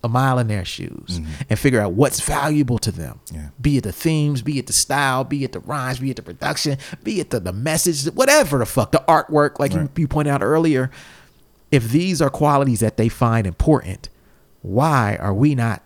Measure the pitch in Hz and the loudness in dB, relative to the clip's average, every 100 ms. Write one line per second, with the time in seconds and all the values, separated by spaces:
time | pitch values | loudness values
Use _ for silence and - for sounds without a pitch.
0 | 117 123 135 127 113 104 87 - - - | -2 0 2 2 0 -2 -6 -10 -12 -12
1 | - 87 78 73 - 175 143 123 104 95 | -10 -8 -8 -10 -4 0 2 2 0 2
2 | 131 - - 143 147 151 131 120 113 85 | 2 2 -4 -2 0 0 2 0 -2 -4
3 | 71 53 - 80 73 - 139 139 110 - | -10 -12 -14 -12 -12 -2 0 0 -2 -4
4 | 165 156 147 135 113 143 127 - - 143 | 0 2 0 0 -2 -4 -2 -2 0 0
5 | 139 131 135 143 131 - - 143 127 123 | 0 0 -2 -4 -4 -6 -8 -6 -4 -4
6 | 135 120 90 87 - - - 139 - - | -4 -6 -10 -8 -6 -2 -2 -4 -8 -10
7 | - 208 - 120 90 92 143 156 175 151 | -4 -4 -2 -4 -4 -4 -2 0 0 -2
8 | 147 - 262 302 190 135 113 - - - | -4 0 4 4 4 0 0 0 2 2
9 | - 156 - 151 147 - 139 185 143 170 | 4 2 4 2 2 0 -2 0 -2 -2
10 | 143 151 147 139 98 160 165 131 131 - | -2 0 0 0 2 2 4 2 0 -6
11 | - - - _ _ _ _ 139 113 139 | -20 -20 -20 _ _ _ _ 0 4 0
12 | 185 160 143 - 147 143 139 117 110 - | 2 0 0 2 2 4 2 2 0 2
13 | 113 - 117 113 95 87 - 151 87 95 | 0 2 2 2 0 0 2 2 0 -12
14 | - _ _ _ _ _ 95 101 156 139 | -14 _ _ _ _ _ -4 0 2 2
15 | 104 104 101 98 143 135 117 98 | 2 -2 -2 2 2 2 -2 -4